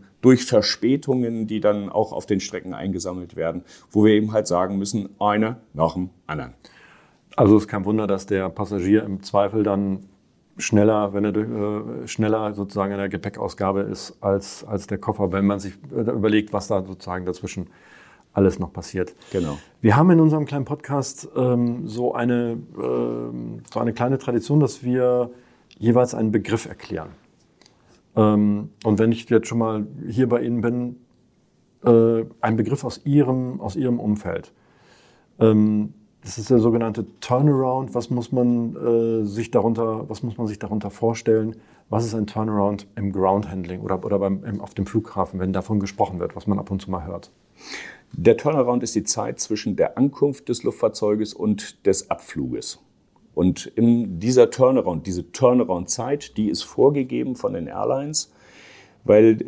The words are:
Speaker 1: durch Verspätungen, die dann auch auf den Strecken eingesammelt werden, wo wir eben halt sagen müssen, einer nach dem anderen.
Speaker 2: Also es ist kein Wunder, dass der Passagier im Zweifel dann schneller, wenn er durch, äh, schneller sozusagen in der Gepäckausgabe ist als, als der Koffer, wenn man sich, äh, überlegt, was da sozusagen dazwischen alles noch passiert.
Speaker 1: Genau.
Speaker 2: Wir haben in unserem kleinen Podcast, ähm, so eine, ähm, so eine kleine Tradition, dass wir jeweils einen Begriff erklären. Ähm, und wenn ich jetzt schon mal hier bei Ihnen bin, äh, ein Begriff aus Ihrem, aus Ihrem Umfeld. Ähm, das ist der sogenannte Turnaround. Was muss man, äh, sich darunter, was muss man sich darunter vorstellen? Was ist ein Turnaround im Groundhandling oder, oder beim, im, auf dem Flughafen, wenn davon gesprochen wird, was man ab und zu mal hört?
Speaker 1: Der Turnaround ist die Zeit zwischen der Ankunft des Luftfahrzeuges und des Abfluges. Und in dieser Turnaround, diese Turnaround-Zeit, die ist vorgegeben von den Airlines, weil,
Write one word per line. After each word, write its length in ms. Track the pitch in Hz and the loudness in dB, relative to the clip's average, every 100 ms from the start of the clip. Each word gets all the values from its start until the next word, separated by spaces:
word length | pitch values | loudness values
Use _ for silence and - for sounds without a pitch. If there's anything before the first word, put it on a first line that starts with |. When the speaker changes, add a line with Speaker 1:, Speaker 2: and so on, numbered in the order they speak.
| - _ | -14 _
Speaker 1:
durch 240 | 127 123 - | 6 6 4
Verspätungen, 1000 | 117 - - 113 139 139 127 120 113 110 | 2 2 0 0 0 0 -2 -2 -4 -4
die 120 | 107 | -2
dann 300 | 104 104 101 | 0 0 -2
auch 240 | - 107 | -2 -2
auf 120 | - - | -4 -2
den 140 | 98 | -2
Strecken 340 | - 92 92 | -2 -8 -10
eingesammelt 600 | 62 95 90 90 90 87 - | -8 -6 -6 -8 -10 -12 -6
werden, 280 | 80 85 - - _ | -4 -6 -10 -20 _
wo 140 | 107 107 | 4 6
wir 80 | |
eben 180 | 107 107 | 6 2
halt 160 | 110 107 | -2 0
sagen 300 | 87 92 98 | 0 -2 -2
müssen, 320 | 98 113 98 - | -4 -4 -6 -2
einer 380 | 104 104 110 120 _ | 0 2 0 -4 _
nach 200 | 76 82 92 | -2 -2 -2
dem 140 | 90 - - | -8 -10 -10
anderen. 280 | 76 62 - - - - - _ _ _ - | -10 -10 -16 -20 -20 -20 -20 _ _ _ 2
Speaker 2:
Also 220 | 113 104 | 6 6
es 60 | |
ist 40 | 101 | 4
kein 180 | 107 95 | -4 -2
Wunder, 220 | 107 104 | -2 -2
dass 180 | 98 98 | -4 -2
der 240 | 98 95 | -4 -4
Passagier 540 | 92 101 101 90 107 | -6 -6 -4 2 2
im 180 | 104 95 | 2 -8
Zweifel 420 | - 104 101 110 | -2 0 0 0
dann 420 | 104 98 101 95 - _ _ _ _ - | 0 0 0 -4 -8 _ _ _ _ -12
schneller, 560 | - 107 107 107 104 | 0 4 4 4 0
wenn 120 | 101 104 | -2 -2
er 60 | |
durch, 160 | 101 110 | -2 -4
äh, 600 | 113 104 104 110 117 117 | -4 -4 -4 -8 -12 -10
schneller 460 | - 110 110 107 | -2 0 0 -2
sozusagen 380 | 104 98 104 98 | -6 -6 -4 -4
in 60 | 101 | -2
der 120 | 98 | -4
Gepäckausgabe 720 | 95 101 - 110 - 98 98 | -6 -8 -8 -8 -2 -2 0
ist 360 | 101 104 - - | -2 -6 -12 -6
als, 440 | 101 98 98 - - | -2 -2 -2 -14 -8
als 220 | 104 - | -8 -6
der 100 | 101 | -4
Koffer, 340 | - 104 98 | -4 -2 -2
wenn 140 | 95 98 | 0 0
man 140 | 101 | 0
sich, 140 | 101 - - 127 | -4 -14 -10 -4
äh, 60 | 113 | -2
überlegt, 420 | - 104 107 104 | 0 2 2 0
was 140 | 104 - | -4 -2
da 160 | 104 | -4
sozusagen 420 | 92 92 - 92 90 | -4 -10 -10 -8 -6
dazwischen 420 | 90 95 - 85 _ - - - _ _ | -8 -8 -10 -12 _ -20 -20 -20 _ _
alles 260 | - 95 87 | 2 2 2
noch 120 | 87 | -6
passiert. 440 | - - 95 90 - - | -8 -8 -6 -6 -8 -8
Speaker 1:
Genau. 260 | 98 82 71 - _ | -4 -4 -6 -14 _
Speaker 2:
Wir 140 | 113 110 | 4 6
haben 160 | 175 | 6
in 80 | 170 | 6
unserem 260 | 156 156 143 | 6 2 -2
kleinen 200 | 143 117 | -6 -6
Podcast, 640 | 147 - 143 131 - - - | -8 -4 -4 -4 -8 -8 -2
ähm, 520 | 127 120 120 120 - | 0 2 0 -2 -8
so 260 | 110 123 | -4 -4
eine, 440 | 120 120 120 120 117 - - | -2 -2 0 -2 -6 -10 -8
ähm, 840 | 123 123 120 120 120 120 113 110 - | -4 -2 -2 -6 -8 -10 -10 -12 -10
so 60 | 117 | -4
eine 140 | 117 | -2
kleine 240 | 113 123 135 | 0 0 0
Tradition, 420 | - 120 - 147 | 0 -2 2 4
dass 240 | 139 - | 4 0
wir 480 | 123 127 123 123 120 - _ _ _ - | -2 2 2 2 0 -6 _ _ _ 0
jeweils 360 | 110 117 123 | 4 6 4
einen 180 | 117 110 | 2 0
Begriff 340 | 110 92 110 - | 0 0 -2 -4
erklären. 440 | 98 - 87 82 - _ _ _ _ _ _ _ _ _ - | -14 -10 -10 -10 -16 _ _ _ _ _ _ _ _ _ 2
Ähm, 540 | 107 107 104 104 107 - | 4 4 2 0 -4 -6
und 160 | 113 104 | 0 2
wenn 120 | 113 | 2
ich 160 | 113 - | 0 2
jetzt 180 | 113 110 | 2 2
schon 120 | 117 | 0
mal 280 | 113 107 104 - - | 0 -2 -6 -10 -6
hier 180 | 104 123 | 0 2
bei 140 | 120 | 2
Ihnen 200 | 123 120 | 0 -2
bin, 360 | 117 123 123 120 _ _ _ _ _ _ _ _ 120 | -2 -2 -6 -10 _ _ _ _ _ _ _ _ 6
äh, 400 | 117 113 113 113 - | 6 6 2 -2 -4
ein 160 | 113 113 | -2 0
Begriff 260 | 107 135 | 0 -2
aus 180 | 127 - - | -4 -6 2
Ihrem, 560 | 143 143 131 127 131 | 4 4 2 -2 -6
aus 140 | 104 95 | -6 -4
Ihrem 220 | 127 120 | -2 0
Umfeld. 520 | 107 104 90 87 - _ _ _ _ _ _ _ _ - | 0 -2 -2 -8 -10 _ _ _ _ _ _ _ _ 2
Ähm, 540 | 113 107 107 107 104 - _ _ | 4 6 4 2 -4 -8 _ _
das 160 | - - | -14 -12
ist 120 | 104 | 2
der 100 | 127 | 4
sogenannte 460 | 113 117 113 110 110 - | 4 2 0 -4 -8 -12
Turnaround. 760 | - 127 147 139 131 131 131 120 | -2 2 4 2 0 -2 -4 -6
Was 140 | 113 | -4
muss 220 | 123 110 | -6 -2
man, 440 | 127 123 120 117 113 | 0 2 0 -2 -4
äh, 500 | 120 117 113 113 104 | 0 2 2 0 -2
sich 260 | 104 113 | -4 -2
darunter, 580 | 120 104 110 113 110 - | 0 2 0 -2 -4 -8
was 120 | 107 | -8
muss 160 | 120 107 | -8 -6
man 100 | 113 | -6
sich 120 | 104 | -6
darunter 300 | 104 107 101 | -6 -6 -6
vorstellen? 640 | - 117 113 - 110 110 107 - _ _ | -2 -2 0 0 2 0 -8 -18 _ _
Was 140 | 110 117 | -2 -2
ist 80 | |
ein 140 | 113 104 | -4 -4
Turnaround 600 | 107 107 104 101 101 - - | -4 -2 0 0 0 -8 -8
im 160 | 98 | -6
Groundhandling 680 | 95 95 98 101 95 87 92 | 0 2 2 0 -6 -8 -8
oder, 220 | 104 92 | -6 -6
oder 160 | 101 101 | -2 -2
beim, 240 | 98 98 | 0 -2
im, 160 | 117 101 | -6 -8
auf 140 | - | -8
dem 120 | - 95 | -6 -4
Flughafen, 540 | 113 - - 92 92 | -2 -4 -4 -4 -2
wenn 140 | 92 | -4
davon 260 | 95 - 107 | -4 -2 -2
gesprochen 400 | 98 - 107 90 | -2 -2 -4 -2
wird, 160 | 87 - | -8 -6
was 100 | 98 | -4
man 140 | 98 | -4
ab 120 | - | -4
und 100 | 95 | -8
zu 100 | - | -6
mal 140 | 95 78 | -8 -8
hört? 260 | 90 - _ _ _ - - - - _ | -12 -14 _ _ _ -18 -16 -16 -20 _
Speaker 1:
Der 240 | - 87 113 | 2 4 4
Turnaround 480 | 151 151 123 123 | 2 2 2 0
ist 120 | 117 110 | 0 -2
die 80 | |
Zeit 360 | 104 - 110 - | -2 -4 -4 -6
zwischen 360 | - 107 - 98 | -6 -4 -4 0
der 220 | 80 - | 0 2
Ankunft 520 | 139 - 143 139 - | 0 2 -2 -2 -6
des 140 | 120 | -4
Luftfahrzeuges 720 | 131 - 113 - 104 107 107 | -4 -2 -2 0 0 0 -2
und 520 | - 107 101 - - 98 | -4 -2 -2 -4 -4 0
des 240 | 95 - | 0 -2
Abfluges. 720 | - - - 65 57 - - _ _ _ _ _ - | -8 -8 -8 -6 -6 -8 -12 _ _ _ _ _ 0
Und 320 | 90 85 - | 2 0 -4
in 520 | - 117 117 104 85 | 2 4 4 0 -4
dieser 300 | 107 127 113 | 2 6 6
Turnaround, 580 | - 127 131 92 82 95 | 6 2 4 0 -4 -6
diese 240 | 90 82 | -8 -8
Turnaround-Zeit, 1040 | - 127 123 113 87 87 - 120 143 - - | 0 2 4 2 -2 -4 -6 -4 -6 -6 -4
die 140 | 107 | -4
ist 140 | - | -4
vorgegeben 760 | - - 131 147 127 123 127 123 | -6 2 4 4 -2 -4 -6 -4
von 160 | - | -6
den 140 | 92 80 | -6 -8
Airlines, 640 | - 110 131 143 156 - _ _ - - - - _ - | -4 -2 -2 -4 -6 -8 _ _ -20 -20 -20 -20 _ 6
weil, 360 | 107 113 110 | 8 8 6